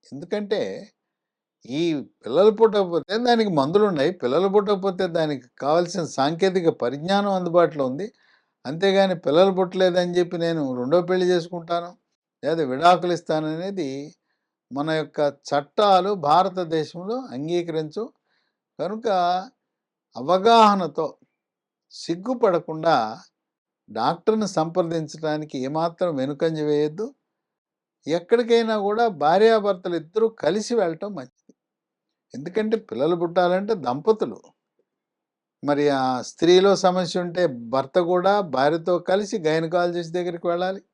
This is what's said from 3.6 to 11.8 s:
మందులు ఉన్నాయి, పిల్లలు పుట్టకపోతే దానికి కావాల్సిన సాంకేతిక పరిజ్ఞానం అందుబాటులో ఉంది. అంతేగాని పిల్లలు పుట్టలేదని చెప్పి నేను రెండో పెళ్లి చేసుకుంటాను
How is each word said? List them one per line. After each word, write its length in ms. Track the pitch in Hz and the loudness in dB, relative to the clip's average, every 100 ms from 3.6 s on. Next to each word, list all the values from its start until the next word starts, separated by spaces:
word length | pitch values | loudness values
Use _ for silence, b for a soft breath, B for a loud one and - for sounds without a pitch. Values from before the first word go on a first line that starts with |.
మందులు 240 | 135 190 208 | 2 2 2
ఉన్నాయి, 200 | 165 143 185 | 2 0 0
పిల్లలు 260 | 120 143 196 | -2 0 2
పుట్టకపోతే 500 | 196 202 202 196 185 185 165 | 0 0 -2 -2 -2 -4 -2
దానికి 280 | 156 139 - _ | -2 -4 -10 _
కావాల్సిన 400 | 135 160 175 185 156 - | 0 0 0 -4 -8 -2
సాంకేతిక 520 | 139 165 190 185 165 - | -2 0 0 2 0 0
పరిజ్ఞానం 500 | 120 139 160 196 202 190 | -4 -4 -2 -2 0 -2
అందుబాటులో 460 | 175 170 165 147 131 | 0 2 2 2 -4
ఉంది. 160 | 135 202 _ _ _ _ _ - | -4 -10 _ _ _ _ _ -12
అంతేగాని 480 | 156 196 190 196 180 | -2 0 4 2 0
పిల్లలు 280 | 127 147 190 180 | 2 4 4 4
పుట్టలేదని 580 | 180 185 185 180 180 175 | -2 2 2 2 0 0
చెప్పి 180 | 175 175 | 0 -2
నేను 180 | 165 165 139 127 | -2 -2 -2 -4
రెండో 200 | 123 170 175 | 2 2 2
పెళ్లి 160 | 185 180 | 0 2
చేసుకుంటాను 580 | 180 165 175 165 170 | 0 -2 -12 -6 -6